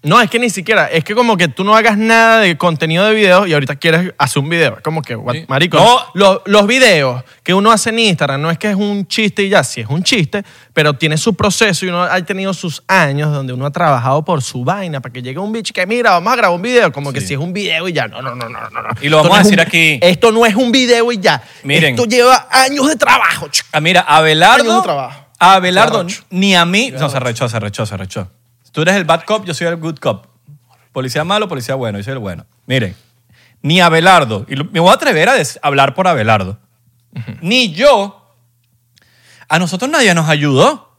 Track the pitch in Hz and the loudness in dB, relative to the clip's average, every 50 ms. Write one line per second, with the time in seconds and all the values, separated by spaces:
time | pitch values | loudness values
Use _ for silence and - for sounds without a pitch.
0 | - 147 180 240 233 180 - 226 247 240 175 196 170 180 220 196 151 - - 165 | -2 2 2 2 2 2 0 -2 -2 -2 -4 -6 -4 -2 0 0 0 0 -2 -4
1 | - - 208 226 247 233 214 175 180 160 123 - 190 202 214 220 220 233 214 202 | -4 -2 -2 0 2 0 2 0 0 -2 -2 -4 0 2 2 4 4 2 0 0
2 | 220 226 226 226 226 226 226 226 214 185 170 143 - 175 165 143 165 160 160 175 | 2 2 4 4 4 4 4 4 2 2 0 0 -2 -2 -2 -2 -2 -2 0 0
3 | 196 214 214 220 208 190 180 185 208 190 156 147 139 131 143 139 - 165 160 165 | 0 0 2 2 4 4 4 4 4 2 0 -2 -2 -2 -8 -4 -2 0 0 0
4 | 180 180 - _ 143 131 - 143 139 151 170 170 160 131 98 87 - 156 160 160 | -2 -4 -4 _ -4 -2 -2 -4 -4 -2 0 0 0 0 -2 -4 -8 -6 -6 -6
5 | 143 - 123 110 104 117 123 156 160 - 135 139 165 185 165 - 185 226 247 254 | -8 -10 -12 -10 -6 -6 -6 -8 -6 -6 -2 -2 -2 0 2 4 4 6 4 2
6 | - - - 175 202 196 190 196 - 202 202 208 202 202 240 262 262 233 190 156 | 0 -4 -2 2 2 2 2 2 -2 2 2 2 4 4 2 4 4 4 4 4
7 | 139 131 123 127 123 _ _ _ _ - 180 190 202 220 226 208 - 240 220 233 | 2 0 -2 -6 -10 _ _ _ _ -2 0 2 4 4 2 2 0 -4 -2 0
8 | 226 214 180 - 156 139 135 135 147 165 170 165 - 214 202 190 208 202 202 202 | 0 0 0 0 -2 -2 -2 -4 -2 -4 -4 -4 -4 -4 -2 -2 -2 -2 -4 -6
9 | 196 _ - - 220 208 - - 202 196 202 190 139 - - - 113 107 139 170 | -6 _ -4 -2 -2 -2 0 -2 -2 2 2 0 0 0 -6 -10 -8 -6 -4 -4
10 | 185 - - 220 165 - - 202 196 - - - _ _ _ - 151 151 143 123 | -2 -2 0 0 -2 -2 -4 -8 -8 -8 -18 -20 _ _ _ 0 0 0 0 0
11 | - 156 151 156 - 233 202 - - 208 185 - 226 208 180 - 190 185 175 175 | -2 -2 -2 -2 -2 -2 -2 0 -2 -2 0 0 0 0 0 -2 -4 -4 -4 -4
12 | 180 165 147 185 180 - 202 190 190 190 190 - - 175 143 - _ - 190 190 | -2 -2 -2 -4 -4 -6 -8 -6 -6 -6 -6 -6 -8 -10 -10 -10 _ 0 2 2
13 | 165 143 139 143 151 151 147 143 135 127 127 123 135 147 143 175 175 156 139 127 | 2 2 0 -2 -2 -2 -4 -4 -6 -8 -8 -6 -6 -6 -4 -2 0 0 0 0
14 | 117 127 135 151 156 - 180 147 127 - - 127 123 139 180 202 190 175 156 135 | 0 0 -2 -2 0 -2 -4 -4 -4 -6 -8 -6 -4 -4 -4 -4 -6 -8 -10 -10
15 | 120 123 120 127 123 127 131 160 196 208 220 233 214 - - - 185 185 226 240 | -10 -12 -14 -12 -12 -10 -10 -8 -8 -6 -6 -8 -8 -8 -6 -6 -4 -2 -2 0
16 | 240 220 185 175 170 214 254 240 220 190 175 175 180 240 247 240 220 165 127 143 | 2 2 2 2 2 0 0 0 0 0 0 -2 -4 0 2 2 2 2 -2 -4
17 | 143 139 131 139 104 92 143 135 156 175 180 208 202 175 165 160 170 190 175 147 | -10 -8 -6 -8 -6 -6 -6 -6 -6 -6 -6 -6 -6 -4 -4 -4 -4 -4 -4 -4
18 | 120 110 92 - 127 135 120 123 120 113 117 110 113 113 117 123 113 113 113 113 | -6 -6 -8 -12 -12 -12 -10 -10 -12 -12 -12 -14 -14 -12 -12 -10 -8 -8 -10 -6
19 | 135 143 156 156 151 170 185 208 185 208 202 196 165 - - 170 165 160 151 123 | -4 0 2 2 4 4 4 6 6 6 6 4 2 2 2 2 2 2 2 2
20 | - 175 180 - - 233 214 226 233 226 196 214 269 240 226 269 254 240 240 233 | 2 2 2 4 2 2 4 4 2 2 2 2 0 2 2 2 4 4 2 2
21 | 233 240 240 202 185 202 151 131 - - - - - 139 143 156 160 147 123 - | 2 0 -2 -2 0 0 0 -2 -6 -14 -20 -16 -6 -2 0 2 2 0 0 0
22 | 247 220 226 247 240 247 254 - - - - 262 262 269 277 294 262 294 311 220 | -2 0 2 2 4 6 4 4 2 0 0 2 2 2 0 0 0 0 0 0
23 | - - 247 269 220 175 - 143 - 143 - - - _ - 151 151 170 185 175 | 2 2 2 2 2 0 -2 -4 -8 -4 -6 -6 -6 _ -6 -2 -2 2 2 2
24 | 180 - 147 160 160 160 156 156 170 196 240 - - 226 - 370 - - 156 139 | 2 4 4 4 4 4 4 4 6 6 6 6 4 2 2 0 0 0 -2 -4
25 | 131 123 135 - _ _ _ _ 170 180 190 190 185 180 180 190 220 233 226 214 | -6 -8 -12 -18 _ _ _ _ 6 6 6 6 4 2 2 2 2 2 2 -2
26 | 175 175 202 - _ _ 190 180 190 202 190 175 170 170 185 208 233 - 131 135 | -4 -4 -10 -14 _ _ -4 -2 0 2 4 2 2 2 0 -2 -2 -2 -4 -4
27 | 151 143 123 135 123 127 117 117 135 120 110 117 113 107 98 - 113 104 104 92 | -6 -4 -4 -4 -4 -4 -4 -4 -6 -4 -4 -6 -6 -6 -8 -8 -8 -8 -8 -12
28 | 95 92 - 107 95 - _ _ _ _ _ _ _ _ _ - 156 170 190 202 | -12 -10 -10 -10 -12 -12 _ _ _ _ _ _ _ _ _ -2 0 0 0 0
29 | 175 156 165 170 - - 208 220 202 180 156 - 170 170 170 170 160 160 160 - | 2 0 0 -2 0 -4 -4 -4 -4 -8 -8 -4 -4 -4 -4 -4 -6 -10 -10 -6
30 | - 135 107 101 _ _ _ _ _ _ 147 - _ _ _ _ _ _ _ 135 | -4 -6 -6 -6 _ _ _ _ _ _ -20 -20 _ _ _ _ _ _ _ -8
31 | 131 127 123 151 156 170 202 214 214 190 175 135 117 - 135 135 123 113 101 101 | -8 -6 -6 -6 -4 -2 -2 -4 -2 -4 -8 -10 -8 -8 -6 -6 -6 -6 -6 -8
32 | 101 110 135 131 110 98 87 82 - _ _ _ _ - 127 131 110 92 90 _ | -8 -10 -10 -10 -10 -10 -12 -12 -16 _ _ _ _ -4 -2 -2 -2 -4 -8 _
33 | _ _ _ _ _ _ _ _ _ _ _ _ - 139 160 185 175 170 160 160 | _ _ _ _ _ _ _ _ _ _ _ _ -4 0 2 4 4 4 4 4
34 | 165 190 185 175 143 113 110 95 - - 139 135 135 - - 160 165 180 226 - | 4 6 6 6 4 2 -4 -6 -6 -8 -8 -8 -8 -4 -2 2 4 4 4 4
35 | 339 302 214 156 165 220 277 247 151 139 - - - 147 143 139 135 139 131 - | 2 -2 0 0 2 2 2 0 0 -4 -6 -6 -4 -4 0 2 0 0 0 -2
36 | 190 185 170 131 107 110 110 104 95 92 104 - _ _ _ _ _ _ _ _ | 0 0 0 0 2 0 0 0 0 -6 -10 -14 _ _ _ _ _ _ _ _
37 | _ _ _ - 117 - - - - 175 226 254 247 208 151 160 240 294 269 208 | _ _ _ -14 -14 -14 -14 -10 -6 -2 0 0 0 -2 -2 2 2 4 4 4
38 | 196 202 - _ _ _ _ _ _ _ _ _ _ _ _ _ _ _ _ _ | 0 -4 -10 _ _ _ _ _ _ _ _ _ _ _ _ _ _ _ _ _
39 | _ _ _ _ _ _ _ _ - _ 156 165 180 165 185 180 247 269 311 320 | _ _ _ _ _ _ _ _ -8 _ -2 -2 -2 -2 -4 -4 -4 -2 0 2
40 | 254 202 175 170 160 156 160 147 147 147 135 131 170 262 311 233 _ _ _ | 2 2 2 2 2 0 0 0 0 0 4 4 4 4 2 -2 _ _ _